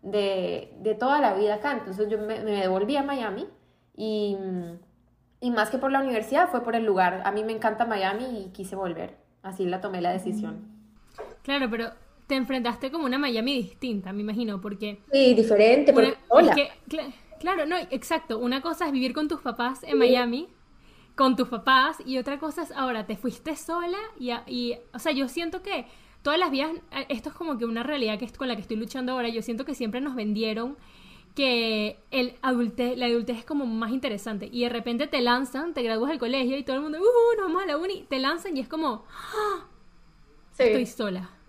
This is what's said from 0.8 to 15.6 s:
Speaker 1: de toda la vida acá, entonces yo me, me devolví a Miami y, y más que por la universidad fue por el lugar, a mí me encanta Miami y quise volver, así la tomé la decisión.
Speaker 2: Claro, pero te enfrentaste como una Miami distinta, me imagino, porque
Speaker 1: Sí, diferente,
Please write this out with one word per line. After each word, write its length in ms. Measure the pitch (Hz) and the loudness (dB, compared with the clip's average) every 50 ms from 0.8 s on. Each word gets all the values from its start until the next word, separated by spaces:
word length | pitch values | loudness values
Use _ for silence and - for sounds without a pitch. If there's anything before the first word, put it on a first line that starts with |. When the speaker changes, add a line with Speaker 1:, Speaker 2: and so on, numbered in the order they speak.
Speaker 1:
de 140 | - 214 214 | -2 -2 -2
toda 260 | 208 240 262 277 302 | 0 2 2 2 4
la 140 | 277 220 196 | 4 2 2
vida 220 | 190 208 208 208 | 2 2 0 0
acá, 160 | 214 214 294 277 | 0 -2 -2 -4
entonces 360 | 233 - 190 185 190 214 208 | -4 -6 -8 -4 -4 -2 -2
yo 100 | 220 214 | -2 -4
me, 220 | 208 214 220 220 | -4 -4 -6 -6
me 120 | 214 220 208 | -4 -2 -2
devolví 440 | 202 190 185 185 190 202 208 285 | 0 0 0 2 2 0 0 0
a 60 | 285 269 | 0 0
Miami 440 | 285 277 262 233 214 190 220 330 403 - _ _ _ _ _ _ _ _ | 0 -2 -4 -4 -4 -6 -6 -8 -10 -12 _ _ _ _ _ _ _ _
y, 420 | - 214 220 214 214 208 202 196 196 196 190 185 180 175 170 170 180 - _ _ _ _ _ _ _ _ _ _ _ | -8 -6 -4 -2 -2 -2 -2 -2 -4 -4 -6 -6 -6 -6 -8 -12 -16 -20 _ _ _ _ _ _ _ _ _ _ _
y 100 | - 247 | -4 -2
más 200 | 240 220 214 220 | 0 0 0 0
que 60 | - 254 | 0 -2
por 140 | 262 269 269 | 0 2 2
la 80 | 277 | 2
universidad 480 | 277 269 247 220 214 - 262 294 359 349 | 0 2 0 -2 -2 0 2 2 2 4
fue 160 | 349 247 240 | 2 -2 -2
por 100 | 233 220 | 0 -2
el 100 | 233 226 | 0 2
lugar, 380 | 214 196 185 185 180 175 185 185 | 2 4 4 4 2 2 0 -2
a 60 | 196 202 | -2 -2
mí 120 | 208 214 | -2 -4
me 80 | 220 226 | -4 -4
encanta 320 | 220 220 226 214 214 240 | 0 0 -2 2 2 0
Miami 400 | 233 220 202 190 190 196 214 247 262 240 214 190 | 0 0 0 0 0 -2 -2 -4 -6 -8 -8 -10
y 40 | 185 | -12
quise 260 | 185 - 190 185 - | -12 -12 -12 -10 -6
volver, 420 | 190 196 180 165 160 175 185 - _ _ _ _ _ _ | -6 -6 -6 -4 -6 -8 -10 -12 _ _ _ _ _ _
así 240 | 190 185 - 190 | -10 -4 -2 -2
la 160 | 180 180 185 185 | -2 -2 -2 -4
tomé 180 | 202 190 180 | -6 -4 -2
la 100 | 170 175 | 0 0
decisión. 520 | 180 190 185 - - 214 208 214 - - - - - - - - _ - - - - - - - - - - | 0 0 -2 -4 -4 -4 -4 -6 -8 -12 -14 -18 -20 -20 -20 -20 _ -20 -20 -20 -18 -16 -16 -16 -16 -16 -6
Speaker 2:
Claro, 260 | - 277 285 269 240 | -4 -2 0 0 0
pero 200 | 214 226 226 226 - - - - _ _ _ | -2 -4 -4 -6 -8 -14 -20 -20 _ _ _
te 80 | - 285 | -2 -2
enfrentaste 540 | 269 254 - 269 262 233 240 233 - - 269 | -2 0 0 -2 -2 0 -2 -2 -2 -6 -6
como 160 | 262 339 320 | -4 -2 -2
una 120 | 262 247 269 | -2 0 0
Miami 360 | 294 277 240 220 220 262 285 | 0 0 0 0 0 0 0
distinta, 580 | 254 214 180 - - - 254 226 202 180 185 190 | -2 -4 -6 -8 -8 -6 -4 -4 -4 -4 -6 -8
me 100 | 202 208 | -6 -6
imagino, 380 | 208 214 214 240 214 202 190 | -4 -4 -4 -2 -4 -4 -6
porque 420 | 185 208 202 196 214 208 202 202 - - 277 | -6 -8 -8 -8 -8 -8 -10 -10 -8 2 4
Speaker 1:
Sí, 220 | 277 269 247 247 | 8 8 8 8
diferente, 580 | 214 214 226 214 202 | 8 6 6 8 8